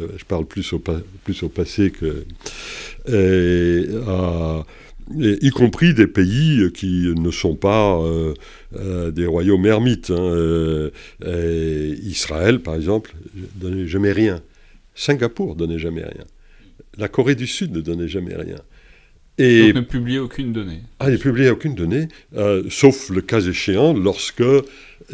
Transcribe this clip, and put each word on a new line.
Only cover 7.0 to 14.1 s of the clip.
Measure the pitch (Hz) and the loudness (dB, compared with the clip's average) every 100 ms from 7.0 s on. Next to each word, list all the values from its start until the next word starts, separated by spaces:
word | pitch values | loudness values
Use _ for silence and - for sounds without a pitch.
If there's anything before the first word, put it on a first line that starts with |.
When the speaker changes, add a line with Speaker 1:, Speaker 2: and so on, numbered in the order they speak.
| 87 82 | 0 0
Speaker 1:
ne | 85 | -2
sont | 80 87 76 | -2 -2 0
pas, | 98 107 104 87 | 2 2 2 2
euh, | 82 82 80 73 - - - - | 0 -2 -2 -6 -12 -20 -16 -10
euh, | 98 90 85 | -6 -4 -4
des | 80 85 | -2 -2
royaumes | 85 92 95 101 | 0 4 4 4
ermites, | 110 123 113 - | 4 2 0 0
hein, | 87 | -2
euh, | 90 85 82 82 80 78 78 - - - 90 | 0 2 2 2 2 0 -4 -8 -18 -14 -8
et | 87 85 82 80 78 76 76 | -4 -2 -2 -2 -2 -4 -6
Israël, | 101 73 - 78 95 120 | -8 -8 -6 0 2 0
par | - 80 | -2 -4
exemple, | 80 110 - 80 - 98 90 98 | -2 -2 -4 -16 -18 -16 -16 -12
donnait | 90 95 87 | -8 -6 -4
jamais | 95 101 | 0 2